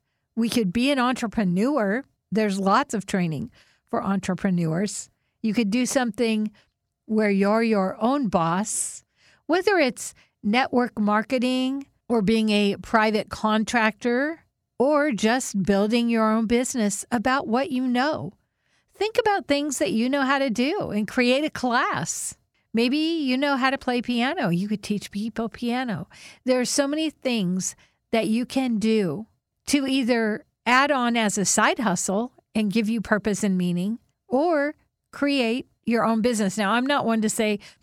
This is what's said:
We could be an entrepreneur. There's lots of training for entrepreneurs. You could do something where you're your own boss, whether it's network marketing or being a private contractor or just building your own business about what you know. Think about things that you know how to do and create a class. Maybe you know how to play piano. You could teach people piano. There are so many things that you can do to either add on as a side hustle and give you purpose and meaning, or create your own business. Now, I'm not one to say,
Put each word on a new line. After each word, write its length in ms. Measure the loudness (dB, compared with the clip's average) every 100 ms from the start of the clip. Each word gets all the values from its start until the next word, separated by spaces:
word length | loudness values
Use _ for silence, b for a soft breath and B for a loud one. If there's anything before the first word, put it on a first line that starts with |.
| _ _ _
We 140 | -4 0
could 240 | 0 0
be 180 | 0 0
an 80 | 2
entrepreneur. 1080 | 0 -2 -4 -2 0 0 0 0 0 -2 -6 _ _
There's 260 | -2 0 0
lots 360 | 2 2 2
of 120 | -4 -4
training 460 | -2 -2 -4 -8 b b b _
for 140 | -4
entrepreneurs. 1080 | -2 -2 -2 -2 0 0 0 0 -2 -6 -14 _ _ _
You 140 | -2
could 160 | 0 0
do 160 | 0 0
something 640 | 0 -2 0 0 0 -2 b b _ _ _ -4
where 240 | 0 2
you're 320 | 4 4 2
your 340 | 2 2 0 0
own 280 | 0 0 0
boss, 760 | 0 2 0 -2 -4 -6 -10 b b b b -2
whether 320 | 0 2 2
it's 360 | 2 -2 -12 b b _
network 560 | -2 0 2 0 0 0
marketing 880 | 0 0 0 0 0 0 -2 -4 -10 _ -2
or 120 | 0
being 300 | 2 2 2
a 260 | 2 2 -2
private 460 | 0 2 2 0 -4
contractor 1120 | -4 0 0 0 0 0 0 -2 -2 -2 -6 _ _ _ 0
or 340 | 2 4 2
just 500 | 0 2 0 0 -2
building 460 | 2 2 4 2 2
your 200 | 2 2
own 160 | 2 2
business 580 | 0 0 0 -2 -2 -4
about 340 | -2 0 0 0
what 240 | -2 0
you 160 | -2 0
know. 460 | 0 0 -2 -8 -14 _ _ _ _ _
Think 220 | -4 -2 0
about 300 | 2 0 0
things 320 | -2 -2 -2
that 140 | -2
you 160 | 0 0
know 140 | 0
how 180 | 0 0
to 100 | 0
do 400 | 0 -2 -2 -4
and 160 | -4 -2
create 380 | 0 2 2
a 60 | 0
class. 840 | -2 0 0 0 -2 -6 -6 -10 -12 _ _ _
Maybe 220 | 0 2 2
you 420 | 0 0 0 0
know 180 | 0 0
how 140 | 0
to 80 | -2
play 240 | -2 -2
piano. 460 | -2 0 0 0 0
You 180 | 0 -2
could 160 | -4
teach 300 | -4 -6 -6
people 360 | -8 -6 -6 -6
piano. 600 | -6 -4 -4 -4 -6 -8 B B B
There 140 | 0 0
are 40 |
so 240 | 2 0 0
many 220 | 0 -2
things 640 | -4 -2 0 0 -2 -4 b b b _
that 160 | -2 0
you 180 | 0
can 340 | -2 -2 0 0
do 500 | 2 2 0 -4 -10 _ _ _ -2
to 200 | 0 0
either 580 | 0 0 0 0 -4 -8 _ 2
add 240 | 4 4
on 260 | 2 0 2
as 220 | 0 0
a 60 |
side 340 | 0 2 2 2
hustle 540 | 0 -2 -2 -2 -4 _ _
and 180 | -2 0
give 160 | 0 0
you 120 | -2
purpose 440 | -2 -2 0 -2
and 120 | 0 0
meaning, 420 | 0 -2 -4 -6 _ _ -4
or 480 | 0 2 0 -2 -6 _ _ _
create 540 | -4 0 2 0 -2 -6 _
your 200 | -2 0
own 160 | 2 2
business. 380 | 0 0 0 0
Now, 140 | 0
I'm 140 | 0 0
not 200 | 0 0
one 160 | 0
to 80 | 0
say, 280 | 0 -2 -2 B B